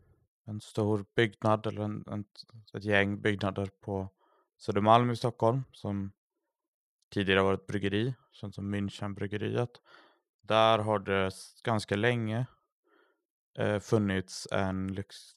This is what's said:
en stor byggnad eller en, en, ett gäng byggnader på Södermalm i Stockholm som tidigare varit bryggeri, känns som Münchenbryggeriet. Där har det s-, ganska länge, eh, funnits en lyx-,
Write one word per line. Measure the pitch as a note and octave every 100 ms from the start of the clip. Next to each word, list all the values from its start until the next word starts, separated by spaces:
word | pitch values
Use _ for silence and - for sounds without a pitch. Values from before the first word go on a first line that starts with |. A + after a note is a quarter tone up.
| _ _ _ _
en | - G#2+
stor | - - G#2 G#2+ G2 -
byggnad | A2+ - G#2+ G#2+ G#2+
eller | G2+
en, | G#2+ G#2 -
en, | G#2 G2+ - - A2+ G#2
ett | G2+
gäng | G#2+ G2+ G2+ G2+
byggnader | G#2+ G2 G2+ G2 G2 -
på | - G2 F#2+ - _ _ _ _
Södermalm | - G#2 G#2+ A#2 A#2+
i | A#2+
Stockholm | B2 - A2+ C3+ C3
som | - G#2 G2+ G2 - _ _ _ _ _ _ _ _ _
tidigare | G#2 G2 F#2+
varit | F#2+ F#2+ -
bryggeri, | G2+ G2 G2+ B2 B2+ _
känns | - G2+
som | G2 G2+
Münchenbryggeriet. | G2+ G2 - G#2 G2 G2+ G2+ G#2+ A2+ B2 - _ - - _ _ _
Där | - A2 A2+ A2
har | G#2+ G#2
det | F#2+ G2 F#2+
s-, | - - _
ganska | - A2 - G2+
länge, | A#2 A#2+ A2 A2 B2+ _ _ _ _ _ _ _ _ _ _ -
eh, | G#2+ G#2
funnits | - A2+ G2+ F#2+ F2+ - -
en | G2 F#2+ F#2+ F#2+
lyx-, | F#2+ - - -